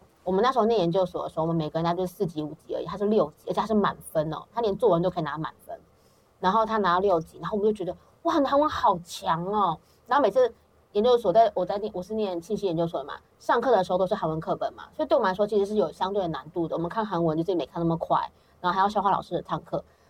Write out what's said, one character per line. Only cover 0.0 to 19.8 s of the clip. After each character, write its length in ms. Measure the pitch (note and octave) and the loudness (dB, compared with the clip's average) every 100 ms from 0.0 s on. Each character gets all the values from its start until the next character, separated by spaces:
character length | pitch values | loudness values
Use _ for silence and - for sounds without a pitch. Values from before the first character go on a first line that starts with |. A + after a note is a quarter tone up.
| _ _ | _ _
我 80 | F#3 | -2
们 120 | F#3+ | 0
那 80 | A#3+ | 2
时 80 | C4 | 2
候 60 | G#3+ | 2
念 160 | A3+ | 4
研 100 | E3+ | 2
究 140 | F#3 F3+ | 2 0
所 180 | E3 | -4
的 60 | - | -8
时 80 | - | -4
候， 60 | |
我 40 | E3 | -2
们 80 | E3 | 0
每 140 | D3+ | -2
个 100 | D#3+ | -2
人 60 | E3+ | -2
家 80 | |
就 120 | F3 F3+ | -2 -4
是 60 | |
四 140 | - F3+ | -4 -6
级、 180 | D#3 | -4
五 100 | D3+ D3+ | -8 -10
级 200 | - - | -10 -8
而 60 | |
已， 40 | D#3+ | -6
他 120 | F#3+ | -2
是 80 | G#3 | 2
六 260 | G#3+ D3+ - | 2 2 -2
级， 120 | - | -6
而 40 | |
且 80 | F3 | -4
他 40 | G#3+ | 0
是 80 | |
满 220 | G#3+ F3 - | 2 2 -2
分 300 | - E3 D#3 | -6 -4 -2
哦， 100 | D3+ - | -4 -10
他 60 | - | -4
连 160 | A3+ G3 | -2 2
作 140 | A#3+ | 4
文 120 | E3+ | 4
都 80 | E3+ | 2
可 120 | F3 | -2
以 20 | |
拿 140 | D3+ D3+ | -6 -6
满 160 | C#3+ - - | -8 -12 -18
分。 140 | E2 _ _ _ _ _ - | -18 _ _ _ _ _ -4
然 120 | F#3 | 0
后 140 | A3 A3 | 2 2
他 120 | A3 | 0
拿 180 | F#3+ F3 | 2 2
到 40 | |
六 200 | G3+ E3+ | 4 2
级， 200 | E3 - | 0 -10
然 100 | E3 | -6
后 80 | G#3+ | 0
我 60 | |
们 100 | G#3+ | 0
就 20 | G#3+ | 0
觉 140 | F3+ | -4
得 80 | F3 _ _ | -8 _ _
，“哇， 140 | E4 D#4+ | 0 2
你 80 | C4+ | 2
韩 140 | C#4+ | 2
文 100 | D4+ | 2
好 300 | D4 A#3 F3+ | 2 2 0
强 400 | F3 - F#3+ E3 F3+ | -4 -8 -4 -2 -2
哦。” 340 | G#3 F#3 D#3+ _ _ - | 0 0 -2 _ _ -2
然 120 | C4+ | 2
后 40 | |
每 80 | A3+ | 2
次 240 | B3+ A#3+ - _ _ _ | 4 2 0 _ _ _
研 120 | G#3 | 0
究 140 | A#3+ A#3+ | 4 4
所 140 | G#3+ | 4
在， 180 | G#3 A3+ - | 4 4 2
我 100 | F3+ | -2
在 120 | G3+ | -4
念， 140 | G#3+ F3+ | -6 -8
我 80 | |
是 100 | F3+ | -6
念 260 | A3 G3+ E3+ | -4 -2 -4
庆 160 | E3+ G3+ | -4 -4
熙 120 | F#3+ | 0
研 80 | E3 | 0
究 100 | E3+ | 0
所 140 | E3 | -2
的 60 | C3+ | -8
嘛， 80 | - _ _ | -12 _ _
上 200 | - B3 | 0 0
课 120 | C4 | 4
的 120 | G#3+ | 4
时 80 | F3+ | 4
候 60 | F#3 | 0
都 80 | F#3 | 0
是 80 | |
韩 160 | G#3+ D#3+ | 0 -2
文 100 | D#3+ | -4
课 160 | E3+ D#3+ | -4 -4
本 160 | - | -4
嘛， 100 | - - - | -8 -12 -6
所 80 | |
以 40 | D#4 | 0
对 100 | D4+ | 2
我 40 | |
们 80 | G3 | 2
来 40 | |
说 140 | F#3 G#3 | 0 0
其 100 | G#3+ | 2
实 80 | G3 | 0
是 100 | G#3+ | 0
有 160 | D#3+ | -2
相 220 | - F#3+ | -2 -4
对 80 | G3+ | -2
的 60 | F3 | -2
难 200 | D3 D3+ | -4 -6
度 160 | F3 D#3+ | -4 -4
的。 80 | D3+ | -2
我 40 | |
们 100 | E3+ | -4
看 140 | A3+ G#3 | -4 -2
韩 180 | E3+ | 0
文 140 | E3 D#3 | 0 0
就 60 | |
自 80 | E3+ | 0
己 40 | F3 | -2
没 100 | C#3 | -4
看 160 | E3+ | -2
那 40 | E3+ | -2
么 100 | E3 | -2
快， 340 | - D#3 - _ _ _ | 0 -2 -2 _ _ _
然 120 | F3+ | -2
后 40 | F#3+ | 2
还 60 | |
要 80 | G3 | 0
消 120 | G#3 | 2
化 80 | F#3+ | 0
老 120 | F3+ | 0
师 140 | - E3+ | -2 -6
的 140 | - | -4
上 140 | D#3+ | -8
课。 200 | - D#3+ | -4 -8